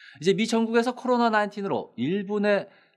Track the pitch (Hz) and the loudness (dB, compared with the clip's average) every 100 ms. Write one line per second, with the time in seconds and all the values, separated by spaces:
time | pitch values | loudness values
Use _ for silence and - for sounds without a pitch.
0 | - - 160 185 226 226 226 233 240 247 | -20 -4 0 0 0 0 2 0 0 -4
1 | 247 240 233 214 208 208 196 120 85 - | -2 2 2 2 0 -4 -4 -4 -6 -6
2 | 131 202 190 208 208 202 - _ _ | -2 -2 -2 0 2 0 -2 _ _